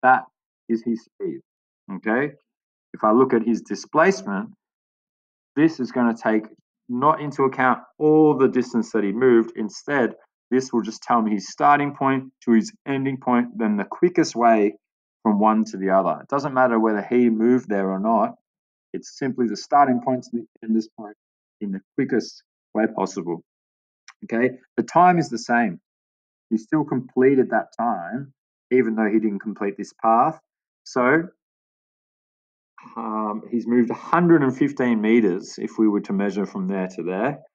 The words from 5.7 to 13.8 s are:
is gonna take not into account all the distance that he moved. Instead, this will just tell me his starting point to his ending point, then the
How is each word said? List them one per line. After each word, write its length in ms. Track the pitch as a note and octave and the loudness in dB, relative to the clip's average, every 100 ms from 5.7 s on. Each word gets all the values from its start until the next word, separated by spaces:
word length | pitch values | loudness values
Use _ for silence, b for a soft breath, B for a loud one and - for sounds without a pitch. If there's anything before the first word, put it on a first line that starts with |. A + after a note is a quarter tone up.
| D#3 | 0
is 120 | A#2+ | -6
gonna 240 | B2+ A#2+ A2+ | 0 0 0
take 280 | A2+ G#2+ G#2+ _ _ _ _ | 0 -2 -2 _ _ _ _
not 320 | B2 C#3+ D#3 | -2 0 0
into 220 | D3 C#3 | -4 -2
account 360 | C3+ C3 B2+ B2 - _ | -2 2 0 0 -4 _
all 400 | D3+ D#3 D#3 C3+ | 4 6 6 6
the 120 | C3 | 2
distance 420 | B2+ A#2+ A#2 G#2+ | 2 -2 -2 -2
that 120 | A2+ | -2
he 100 | G2+ | -2
moved. 400 | G2+ C3 A#2 A2+ - | 2 4 4 2 -4
Instead, 600 | G#2+ - - C#3+ A2+ - b _ _ | -10 -10 -6 -2 -2 -4 b _ _
this 220 | B2+ C3 | -2 0
will 80 | A#2+ | -4
just 200 | G#2 A2 | -4 -10
tell 200 | - B2 | -2 0
me 100 | A2 | 0
his 180 | G#2 - | -4 -6
starting 460 | - D3 C#3+ C#3+ C#3+ | -2 2 2 0 -2
point 300 | C3+ C3+ C3+ _ | -2 -2 -6 _
to 80 | - | 2
his 220 | A2+ G2+ - - | 2 2 -10 -8
ending 320 | C#3 C3+ C3 | -4 -4 -4
point, 300 | B2+ B2 A#2+ G#2+ | 0 0 0 -4
then 200 | A2+ | -2
the 80 | G#2 | -2